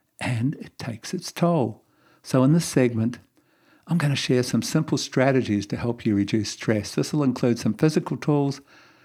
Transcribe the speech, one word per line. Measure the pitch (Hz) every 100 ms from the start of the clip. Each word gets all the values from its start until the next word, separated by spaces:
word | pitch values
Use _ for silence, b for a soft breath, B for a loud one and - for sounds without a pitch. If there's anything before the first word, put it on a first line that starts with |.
| B -
and | 113 117 127 -
it | - -
takes | - 107 -
its | 180 -
toll. | - 170 165 113 107 _ b b b
So | - 131
in | 131
this | 165 -
segment, | 143 123 117 113 120 - _ b b b b b
I'm | 170
gonna | 147 139
share | - 127
some | 123 117
simple | - 156 151 -
strategies | - - 131 131 107 101 95
to | 120
help | 117 120 113
you | 101
reduce | 101 110 101
stress. | - - 107 101 -
This | 135
will | 156
include | 135 123 127 117
some | 117
physical | - 156 170 - 123
tools | - 147 139 139 - b b b